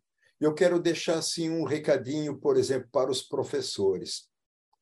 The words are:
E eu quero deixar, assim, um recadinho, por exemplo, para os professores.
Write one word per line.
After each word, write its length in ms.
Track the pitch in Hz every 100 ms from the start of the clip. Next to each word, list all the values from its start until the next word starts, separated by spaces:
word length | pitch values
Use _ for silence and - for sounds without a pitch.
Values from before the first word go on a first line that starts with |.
| _ _ _ -
E 40 |
eu 100 | 151
quero 240 | 151 175 175
deixar, 400 | 165 160 - 165
assim, 320 | 156 - 160
um 140 | 165
recadinho, 760 | 147 147 151 139 117 151 151 135
por 180 | 147 131
exemplo, 320 | 123 131 -
para 180 | 131 135
os 120 | 131
professores. 1080 | - 135 127 143 - - 98 90 82 - - _ _ _ _ _